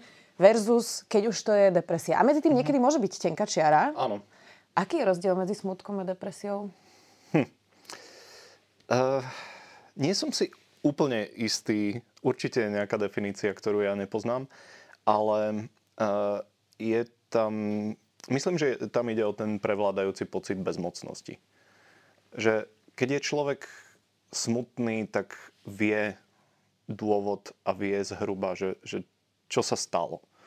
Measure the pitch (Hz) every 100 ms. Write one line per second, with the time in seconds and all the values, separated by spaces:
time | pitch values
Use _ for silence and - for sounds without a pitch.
0 | - - _ - 190 226 208 240 233 -
1 | - 220 220 185 - 208 196 170 165 165
2 | - 156 240 302 311 254 151 277 247 302
3 | 196 - 180 160 208 - 156 151 247 311
4 | - 101 - _ - - _ - 190 339
5 | 214 175 190 180 185 202 196 185 - 202
6 | 185 185 196 - 202 202 208 - _ _
7 | _ _ _ 160 123 _ _ _ - -
8 | - - - - - - _ _ - 120
9 | 131 135 131 - - - - - - -
10 | 139 202 302 - 196 - _ _ 147 147
11 | 147 113 101 - 113 - - 107 104 113
12 | - _ 131 - - 127 107 101 101 107
13 | 101 - 101 98 104 95 110 104 101 101
14 | 98 110 110 123 135 - - - - -
15 | - 107 107 107 107 107 107 - _ -
16 | 107 104 101 101 - _ _ _ 110 113
17 | 117 _ _ 113 110 107 104 104 107 107
18 | _ _ - 131 185 175 147 117 110 120
19 | 120 110 107 101 107 104 107 101 101 98
20 | 98 95 95 95 - 92 90 85 87 -
21 | - - - - _ _ _ _ _ _
22 | _ _ _ - 110 110 - _ _ -
23 | 127 143 - 147 143 135 - - - _
24 | _ _ _ - 117 117 123 - 117 110
25 | 104 104 95 - - _ - 98 107 107
26 | 107 107 _ _ _ _ _ _ - 104
27 | 107 104 101 98 - - - 95 98 101
28 | 95 104 104 95 95 90 98 92 - 101
29 | - _ _ _ _ 127 - 117 - 87
30 | 82 82 - _